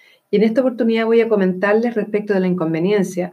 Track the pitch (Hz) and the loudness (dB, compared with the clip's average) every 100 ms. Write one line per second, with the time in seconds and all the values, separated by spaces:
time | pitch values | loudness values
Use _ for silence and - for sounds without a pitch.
0 | _ _ _ 202 220 226 262 254 233 226 | _ _ _ 0 2 2 0 0 0 0
1 | 226 233 226 214 185 180 202 214 233 233 | 2 2 2 2 0 0 0 2 0 -2
2 | 202 208 208 196 185 180 165 160 180 208 | -4 -4 -2 -2 0 -2 -2 -2 0 0
3 | 180 - 175 | 0 -4 -8